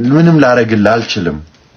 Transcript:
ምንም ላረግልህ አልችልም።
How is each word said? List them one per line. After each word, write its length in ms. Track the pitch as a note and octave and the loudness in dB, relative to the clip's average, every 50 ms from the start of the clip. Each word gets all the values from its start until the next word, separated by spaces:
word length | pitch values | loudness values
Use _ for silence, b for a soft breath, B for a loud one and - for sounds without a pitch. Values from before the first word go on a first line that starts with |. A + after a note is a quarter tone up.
| A#2 B2+ | 0 0
ምንም 300 | C#3+ D#3 E3 E3+ E3 D3+ | 2 2 2 2 4 2
ላረግልህ 520 | C#3+ B2 B2 A#2+ A2+ A2 A2 G#2+ G2+ G#2 | 2 2 2 0 0 -2 -2 0 0 0
አልችልም። 460 | A2+ A#2 G#2+ - - G#2 F2 E2+ D2 D2+ D2+ - _ _ _ _ _ | 0 -2 -4 -6 -6 -6 -6 -6 -8 -8 -12 -18 _ _ _ _ _